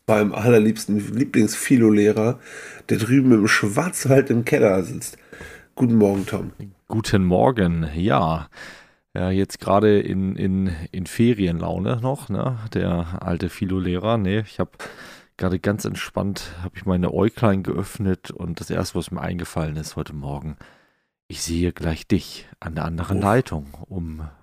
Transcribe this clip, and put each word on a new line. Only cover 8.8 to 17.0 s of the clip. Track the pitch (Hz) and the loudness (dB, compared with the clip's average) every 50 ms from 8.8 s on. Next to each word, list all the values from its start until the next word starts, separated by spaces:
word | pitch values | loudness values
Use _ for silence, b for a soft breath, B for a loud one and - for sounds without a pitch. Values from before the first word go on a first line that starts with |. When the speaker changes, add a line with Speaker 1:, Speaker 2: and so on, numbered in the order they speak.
| B B B B B B _ | B B B B B B _
Speaker 2:
Ja, | 95 92 92 | -4 -2 0
jetzt | 95 95 98 - - - | 0 0 0 -2 -4 -10
gerade | - 101 95 101 104 107 104 101 | -2 2 2 4 6 6 6 4
in, | - - 95 95 95 95 - | 4 0 -2 -2 -2 -2 -2
in, | - 98 98 92 95 95 95 87 78 85 - | -2 -2 -2 0 0 0 -2 -4 -6 -10 -10
in | - 95 90 - | -8 -8 -8 -8
Ferienlaune | - - 117 120 123 101 98 87 85 82 85 85 85 90 92 110 123 117 | 0 2 2 2 4 2 0 0 0 -2 -4 -4 -4 -4 -2 -2 -4 -2
noch, | 113 131 135 139 - - | -2 -4 -4 -6 -6 -6
ne? | 101 - - - 127 113 110 113 - | -6 -4 -2 -4 -4 -6 -8 -6 -4
Der | 92 92 92 90 85 85 82 87 - 92 | -2 -2 0 -2 -2 -4 -6 -8 -8 -4
alte | 92 87 82 92 87 | -4 -2 -2 -4 -6
Philo-Lehrer. | - - 107 92 95 95 90 90 87 90 92 107 117 117 | -4 -6 -4 -2 -2 -2 -2 -2 -2 -2 0 0 0 0
Nee, | 101 92 98 110 | 0 0 0 -2
ich | 107 104 - - | -2 -6 -4 -6
hab | 90 - _ _ B B B B B B B B B B B - | -6 -6 _ _ B B B B B B B B B B B -4
gerade | - 92 87 92 | -2 0 0 0
ganz | - 101 101 107 - | 0 0 -2 0 -2
entspannt, | 104 98 92 - - _ - 95 98 98 - - - - 85 | -6 -6 -6 -10 -8 _ -4 -4 -4 -4 -6 -10 -14 -14 -12
hab | 87 95 - - | -12 -12 -12 -8
ich | - | -2
meine | 95 92 90 | 0 2 2